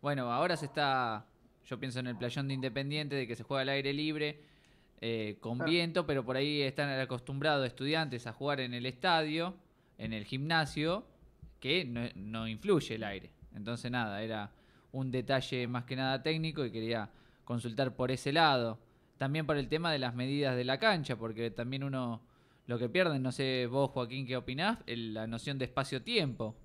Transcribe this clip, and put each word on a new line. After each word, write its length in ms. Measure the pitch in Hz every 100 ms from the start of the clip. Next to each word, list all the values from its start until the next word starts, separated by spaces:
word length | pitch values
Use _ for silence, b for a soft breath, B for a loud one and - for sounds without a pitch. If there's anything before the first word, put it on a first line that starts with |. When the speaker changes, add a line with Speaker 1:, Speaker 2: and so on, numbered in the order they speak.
Speaker 1:
bueno, 320 | 139 143 123
ahora 240 | 120 175 165
se 100 | 147
está, 600 | - 147 135 120 107 - _ - _
yo 140 | - 123
pienso 220 | 131 123
en 60 | 127
el 80 | 117
playón 320 | 123 131 139
de 60 |
Independiente, 600 | 135 131 123 139 151 151 139
de 100 | 123
que 100 | 117
se 60 |
juega 180 | 113 135
al 60 | 131
aire 220 | 139 135
libre, 480 | 143 151 151 151 147 B B B B B -
eh, 360 | 113 113 107 104
con 160 | 117 120
Speaker 2:
Claro. 120 | 160
Speaker 1:
viento, 360 | 170 170 165 156
pero 180 | 139
por 120 | 120 131
ahí 260 | 143 147
están 280 | 135 131 143 135
acostumbrados 680 | 131 127 120 139 151 147 131
estudiantes 600 | - 135 160 156 123 120
a 60 |
jugar 280 | 110 139 139
en 140 | 127
el 120 | 123 123
estadio, 680 | 127 190 165 156 156 175 185 - b b -
en 140 | 110
el 120 | 110
gimnasio, 840 | 104 131 147 165 147 - 151 185 - - - - - -
que 260 | 127 165
no, 160 | 143 117 117
no 320 | - 101 113 113
influye 460 | 107 202 180 120 110
el 80 |
aire. 260 | 107 98 - - -
Entonces, 360 | - 104 120 123
nada, 320 | 123 110 101
era 280 | 110 110 104 b b b b
un 180 | 135 131
detalle 560 | 127 123 135 127 127 120
más 160 | 123
que 120 | 120 131
nada 260 | 131 135
técnico 420 | 143 160 160 156
y 60 | 127
quería 400 | 107 113 113 104 B B B
consultar 500 | - 117 117 110 131 -
por 140 | 127
ese 220 | 131 -
lado. 460 | 151 160 135 117 107 - b b _
También 260 | 135 147 160
por 120 | 147
el 100 | 123
tema 240 | 156 170
de 60 | 151
las 160 | 127
medidas 420 | 120 131 139 139 123
de 80 |
la 140 | 123 135
cancha, 360 | 226 190 139 117
porque 340 | 113 110 117
también 340 | 107 120 135
uno, 380 | 139 131 123 117 - b b b -
lo 120 | 120
que 100 | 120
pierden, 340 | 131 180 143
no 80 | 131
sé 340 | 120 135 131 123
vos, 200 | 131 135
Joaquín, 360 | - 120 131 127
¿qué 100 | 127
opinás? 420 | 123 131 190 233 -
El, 260 | 117 113
la 120 | 107 110
noción 320 | 113 147 139
de 80 | 127
espacio-tiempo. 920 | - 131 135 127 233 151 117 110 -